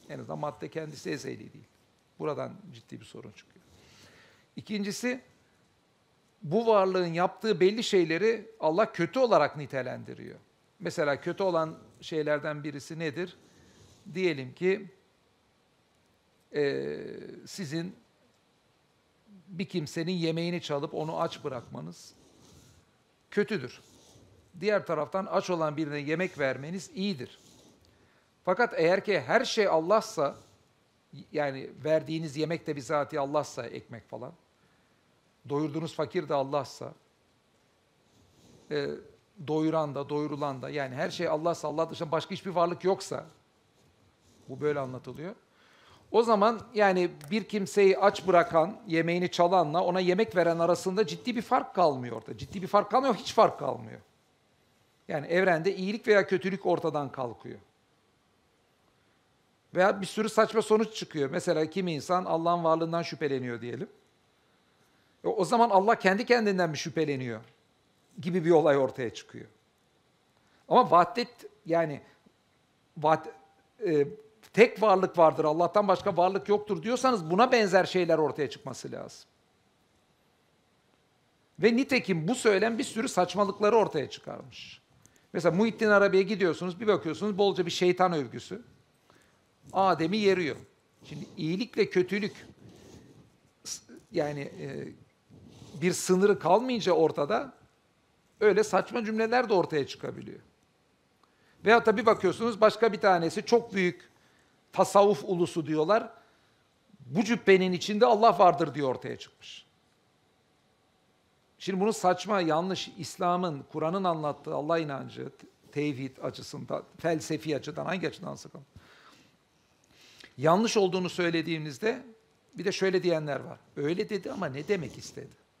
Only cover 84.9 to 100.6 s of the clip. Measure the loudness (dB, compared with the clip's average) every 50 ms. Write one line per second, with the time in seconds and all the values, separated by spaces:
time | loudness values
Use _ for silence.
84.9 | _ _ _ _ _ _ _ _ -4 0 2 2 4 4 2 2 0 2 4 6
85.9 | 6 6 6 6 6 4 2 2 0 0 2 0 0 0 -4 -8 -8 -2 2 2
86.9 | 2 2 0 -4 -6 -4 -4 -2 0 2 2 2 2 0 -2 -2 0 2 2 2
87.9 | 4 4 2 2 2 -2 -4 -6 -8 -12 -12 -12 -12 -14 -14 -18 _ _ _ _
88.9 | _ _ _ _ _ _ _ _ _ _ _ _ _ _ _ -4 0 2 4 4
89.9 | 4 4 2 0 0 2 4 4 4 4 2 -2 -4 -8 -12 -20 _ _ _ _
90.9 | _ _ -20 -16 -14 -14 -14 -14 -10 -6 -4 -2 -2 -2 -4 -2 0 0 0 2
91.9 | 2 0 0 2 0 -4 -4 -6 -8 -10 -20 -20 -20 -20 -20 -20 -20 -20 -20 -20
92.9 | -20 -20 -20 -20 -20 -20 -20 _ _ _ _ _ _ _ -14 -14 -14 -14 _ -20
93.9 | -20 -20 _ _ -4 -4 -4 -4 -4 -8 -10 -12 -12 -12 -12 -10 -10 -10 -12 -14
94.9 | -16 -20 -20 _ _ _ _ _ -20 -20 -20 -20 -20 -20 -20 -18 -6 -2 0 0
95.9 | 0 0 2 2 4 4 6 4 4 4 4 4 4 4 4 2 -2 0 0 2
96.9 | 4 4 4 2 2 0 -2 -2 -2 -2 -4 -6 -14 _ _ _ _ _ _ _
97.9 | _ _ _ _ _ _ _ _ _ 2 4 4 6 4 4 2 2 0 0 0
98.9 | -4 -4 -4 -2 -2 -2 0 2 2 2 2 4 4 2 2 2 0 -2 -2 -4
99.9 | -8 -12 -10 -10 -10 -12 -14 -16 -16 -18 -20 _ _ _